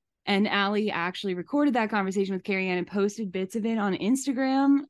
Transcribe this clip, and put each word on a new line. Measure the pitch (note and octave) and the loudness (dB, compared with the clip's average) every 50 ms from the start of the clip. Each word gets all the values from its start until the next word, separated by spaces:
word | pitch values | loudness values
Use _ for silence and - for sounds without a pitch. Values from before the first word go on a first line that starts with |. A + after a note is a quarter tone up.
| _ _ _ _ - | _ _ _ _ -2
And | - G3+ F#3+ G#3+ | 0 2 2 2
Allie | - - G3+ G3 G3 G#3 G#3 G#3+ G#3 | 2 2 2 2 2 2 0 0 0
actually | - E3+ E3+ F3+ F#3 - - G3 F3+ | -2 -2 -2 -4 -4 -4 -4 -4 -4
recorded | F3+ E3 - - D4 D4 D4 A#3 | -4 -4 -2 0 2 2 2 2
that | B3 A3 G#3 | 2 0 0
conversation | A3 G#3 F#3+ F#3+ F#3 G#3 G3 F#3+ G3 | 0 -2 -2 0 0 0 0 0 -2
with | F#3 - | -4 -2
Carrie | - G3 F#3+ F#3 F#3 | -2 -2 -2 0 0
Ann | F3+ | -2
and | F3+ F3+ | -2 -4
posted | - F#3+ G#3 G3 G#3 G#3 - A3+ F#3 F3 | -4 -2 0 0 0 -2 -4 -8 -6 -4
bits | F#3+ F#3+ F#3+ - | -6 -6 -4 -4
of | A#3 G#3 | -4 -2
it | A3+ A3+ A3 | -2 -2 0
on | G3+ G3+ F#3 | 0 0 -2
Instagram, | - - G3+ C4 C4 - C#4+ B3+ B3 C4+ C4 C4 C4+ C#4 C#4 C#4 C#4 C#4+ - | 0 2 2 2 2 0 -2 -2 0 0 0 2 2 4 4 4 4 2 -2